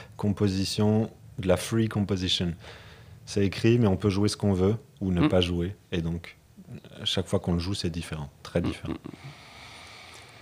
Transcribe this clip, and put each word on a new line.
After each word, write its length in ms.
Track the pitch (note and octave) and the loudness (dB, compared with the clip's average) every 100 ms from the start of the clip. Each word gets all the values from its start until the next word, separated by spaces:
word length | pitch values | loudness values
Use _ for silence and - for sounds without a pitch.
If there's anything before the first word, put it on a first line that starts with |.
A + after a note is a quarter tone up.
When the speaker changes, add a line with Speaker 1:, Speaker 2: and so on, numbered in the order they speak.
| - - | -16 -4
Speaker 1:
composition 920 | G#2 F#2 G#2 F#2+ F#2+ - G#2 G#2+ A2+ - - - | -2 2 2 0 -2 0 2 2 0 -6 -18 -4
de 80 | F#2 | 2
la 100 | F2+ | 2
free 300 | - A2+ A2 | 2 0 0
composition. 640 | A2 F#2+ F#2+ F2+ - F2 E2 - - - - - - - | 0 0 0 0 0 -2 -4 -12 -20 -20 -20 -20 -20 -6
C'est 200 | G#2 G2 | 0 0
écrit, 320 | - A2+ A#2+ | 4 4 6
mais 80 | G#2+ | 4
on 100 | F#2 | 4
peut 120 | G#2 | 2
jouer 200 | F#2+ G#2 | 2 0
ce 80 | - | 2
qu'on 160 | G#2 | 2
veut 220 | F#2 F#2+ A2 - - | 4 4 2 -4 -6
ou 100 | F#2+ | 0
ne 100 | F2 | 2
Speaker 2:
Mm. 80 | D#2+ | 4
Speaker 1:
pas 120 | F#2 | 4
jouer. 340 | F2 F2 F2 G2+ - | 2 0 -4 -6 -8
Et 100 | F2+ | -4
donc, 360 | E2 E2+ - - _ - - G2 - D2+ | -4 -6 -8 -20 _ -20 -18 -18 -18 -10
à 40 | - | -4
chaque 220 | - F2 | -4 -2
fois 120 | G2 | -2
qu'on 140 | - | 0
le 60 | F2 | -2
joue, 140 | F2 | -2
c'est 160 | G#2 F2 | -4 -4
différent, 400 | E2+ - D#2 C#2+ - | -6 -8 -8 -10 -14
très 160 | - F2+ | -4 -2
Speaker 2:
Mm, 20 | |
Speaker 1:
différent. 300 | D#2+ - - | -2 -4 -8
Speaker 2:
mm, 20 | - | -10
mm. 260 | - - C#3 - - - - - - - - - - - | -12 -16 -18 -20 -20 -20 -20 -20 -20 -20 -20 -20 -20 -20